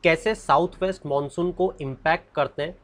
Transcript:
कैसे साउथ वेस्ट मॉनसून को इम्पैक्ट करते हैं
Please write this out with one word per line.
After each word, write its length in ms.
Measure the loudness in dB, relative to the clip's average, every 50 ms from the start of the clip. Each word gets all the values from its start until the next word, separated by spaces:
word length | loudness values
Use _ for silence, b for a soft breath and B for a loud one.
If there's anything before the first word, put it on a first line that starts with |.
| 4
कैसे 320 | 4 2 4 2 -2 -2
साउथ 340 | -2 2 2 4 4 4 0 -2 -4
वेस्ट 240 | -4 -4 -4 -6 -6
मॉनसून 460 | -2 -2 -2 -2 -2 -4 -4 -4 -4
को 220 | 0 0 -2 -2 -2 -6
इम्पैक्ट 520 | -8 -8 -8 -4 0 0 0 0 -2 _ _
करते 280 | -4 -4 -2 -2 -6 -8
हैं 140 | -8 -8 -14